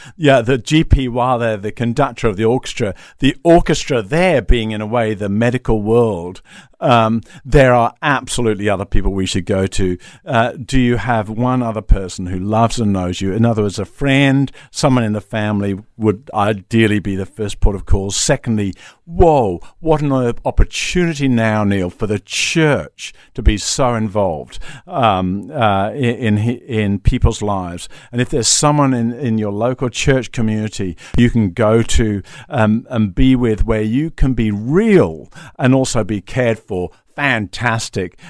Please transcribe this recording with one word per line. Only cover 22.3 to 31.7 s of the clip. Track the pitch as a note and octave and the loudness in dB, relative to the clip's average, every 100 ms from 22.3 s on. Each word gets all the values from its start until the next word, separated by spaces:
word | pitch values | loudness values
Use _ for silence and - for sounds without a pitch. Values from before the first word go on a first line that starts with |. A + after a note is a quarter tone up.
| - - E3+ D#3 B2 D2 - - - _ - | -6 -2 2 2 2 -4 -14 -18 -18 _ -2
to | |
be | G#2+ G#2 | 0 0
so | - - B2+ A#2 | -2 -2 0 0
involved, | A2 G#2 G2 D2+ B1 - - - - | -2 0 -2 -2 -10 -12 -12 -12 -10
um, | F3 A2+ F#2+ F#2 G2 - | 0 2 2 0 -4 -6
uh, | D3+ A2 G2 G#2 | -2 0 2 -2
in, | A2+ A#2+ A#2 A#2+ G#2 | -2 -2 -2 0 0
in, | |
in | A2+ B2 - A2 G#2 G2 | 0 -4 -6 -4 -2 0
people's | - B2+ B2 A2 | 0 2 0 0
lives. | G#2 G2 F2+ F2 - - - | -4 -4 -6 -10 -14 -20 -10
And | A#2+ | -4
if | B2 | -2
there's | D3 A2 | 0 0
someone | - D3+ D3 C#3 | 2 2 2 2
in, | B2 A#2 | 0 -2
in | A#2+ C3+ A2 | -4 -2 -2
your | G#2+ | -2
local | G2+ A#2 C3 B2+ | -2 -2 -2 -4
church | - - C3 A2+ | -2 0 0 -2
community | - A2 G#2+ G#2+ - G2 E2 - - | -4 -2 -2 -4 -6 -8 -8 -4 2
you | A#2+ | 2
can | A#2 G#2 | 2 0
go | F2 G#2+ | 0 2